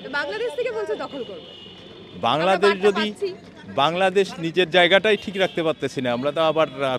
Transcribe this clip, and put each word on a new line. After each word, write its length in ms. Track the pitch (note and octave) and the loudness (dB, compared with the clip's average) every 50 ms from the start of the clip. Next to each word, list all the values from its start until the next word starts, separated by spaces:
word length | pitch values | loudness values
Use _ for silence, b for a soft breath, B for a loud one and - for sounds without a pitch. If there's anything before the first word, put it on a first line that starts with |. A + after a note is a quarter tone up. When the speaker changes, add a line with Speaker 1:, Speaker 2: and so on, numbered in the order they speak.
| - | -12
Speaker 1:
তো 60 | - | -8
বাংলাদেশ 420 | C#4 C#4+ D4+ C#4+ G#4 G#4+ A#4+ A#4+ - | -6 -6 -6 -6 -6 -6 -6 -6 -4
থেকে 160 | B4 A#4 B4 | -4 -6 -4
বলছে 240 | G#4+ A4 G#4 G#4+ G#4 | -4 -6 -6 -6 -6
দখল 280 | - C4+ - C4+ C#4 G#3+ | -6 -8 -10 -10 -12 -12
করবে। 260 | - F#3 D#3 - - - - - - - - - - - - - - - - | -12 -12 -16 -16 -18 -20 -20 -20 -20 -20 -20 -20 -20 -20 -20 -20 -18 -10 -4
Speaker 2:
বাংলাদেশ 500 | - A#2 C3+ D#3 E3+ F#3+ F#3+ F3+ G3+ G3+ | 0 0 0 2 2 2 2 4 2 2
Speaker 1:
আমরা 120 | F#3+ F#3 G3 | 2 4 2
বার্তা 180 | G#3 G3 G#3 | 2 2 2
Speaker 2:
যদি, 100 | - - | -2 -4
Speaker 1:
পাচ্ছি। 180 | - - G4+ F#4 F#4+ - - - - - - - F#3+ | -4 -6 -6 -6 -8 -10 -16 -20 -20 -20 -18 -6 0
Speaker 2:
বাংলাদেশ 520 | C3+ C#3 D#3 E3+ F3+ F#3+ F#3+ F3+ G3 F#3+ - - E3+ | 0 2 2 2 2 2 2 2 2 0 0 -4 -6
নিজের 300 | E3 E3 D#3 F3+ F3+ D#3 | -6 -2 0 0 0 4
জায়গাটাই 480 | E3 F3+ F3 E3 F#3+ F#3+ G3 A3 G3+ | 6 6 6 6 6 4 4 4 2
ঠিক 180 | G#3 - G#3 F3+ | 2 0 -6 -2
রাখতে 240 | F#3+ F#3 - - F3 D#3+ | 0 0 0 0 0 0
পারতেছি 360 | D#3+ C#3+ - C#3+ C3 - C#3 | 0 0 -2 -4 -4 -4 -2
না, 80 | B2+ B2 | -2 -2
আমরা 200 | A#2+ A#2+ C3+ D3 | -2 0 -2 -2
তো 100 | C#3 E3 | 0 2
আবার, 260 | D#3+ D#3 D3+ D#3+ D#3 C#3 | 2 2 4 2 0 0
আহ, 280 | C3 C#3 C#3 C3 B2+ | 0 -4 -2 -2 -2